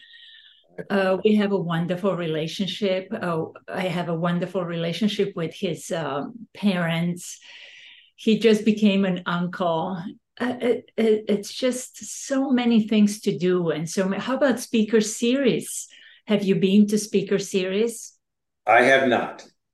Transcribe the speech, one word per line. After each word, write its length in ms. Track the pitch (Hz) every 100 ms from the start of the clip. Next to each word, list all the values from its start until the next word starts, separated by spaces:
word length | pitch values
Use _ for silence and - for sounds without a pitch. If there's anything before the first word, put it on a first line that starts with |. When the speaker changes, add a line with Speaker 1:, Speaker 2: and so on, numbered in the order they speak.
| - - - - - _ _ - -
Speaker 1:
Uh, 280 | 196 190 190
we 120 | 214 214
have 160 | 202
a 60 | 196
wonderful 560 | 165 165 170 180 196 170
relationship. 920 | 165 156 160 - 185 - 202 185 190
Uh, 340 | 208 175 160 160 - -
I 160 | 185
have 260 | 185 175 165
a 60 | 165
wonderful 480 | 175 175 180 196
relationship 680 | 175 170 170 170 214 - 196 180
with 180 | 160 -
his, 360 | 185 147 -
um, 420 | 170 143 143 - - -
parents. 840 | - 202 180 165 165 175 175 - - - - - - - - _ _
He 220 | 226 214
just 240 | 226 214 226
became 400 | 208 208 196 190
an 160 | 180 -
uncle. 720 | 175 175 - 175 160 185 185 180 - _ -
Uh, 160 | 247 247
it, 300 | 247 - - -
it, 280 | 220 214 214
it's 260 | 202 -
just 440 | - 254 254 - - 208 - -
so 220 | 269 285
many 380 | 247 240 226 214
things 340 | 214 208 -
to 160 | 208 151
do. 320 | 180 180 165
And 180 | 151 165
so 200 | 208 190
ma-, 100 | 196
how 160 | 226 262
about 240 | 285 220
speaker 400 | - 220 214 226
series? 840 | 214 - 240 269 254 151 - - - - - - -
Have 180 | 202
you 120 | 190 170
been 320 | 190 208 208
to 100 | 208
speaker 400 | - 196 - 196
series? 760 | 196 190 185 196 233 - - _ _ _ _ _ 107
Speaker 2:
I 160 | 117
have 240 | 127 135 127
not. 380 | 107 - - - _ _